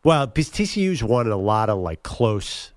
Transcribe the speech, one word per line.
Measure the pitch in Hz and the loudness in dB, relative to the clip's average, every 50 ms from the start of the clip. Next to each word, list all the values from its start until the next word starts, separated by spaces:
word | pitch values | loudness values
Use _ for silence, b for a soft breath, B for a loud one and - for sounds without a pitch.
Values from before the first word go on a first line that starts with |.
| _ | _
well, | 170 165 147 139 | 4 4 4 0
because | 117 - 156 151 - | -2 -2 -2 -4 -2
T | - - 208 | -2 -4 -4
C | 202 - 208 | -2 0 -2
U's | 190 190 185 127 113 | 0 0 0 -2 0
won | 110 120 123 120 | 2 2 2 2
a | 113 107 | 0 0
lot | 98 95 104 107 107 110 107 | 0 0 2 2 2 2 0
of, | 107 95 | 0 -2
like, | 90 85 82 - _ | -2 -6 -6 -8 _
close | - - - 120 113 107 101 - - - - - - _ | -14 -2 0 2 2 2 0 -4 -8 -10 -12 -14 -16 _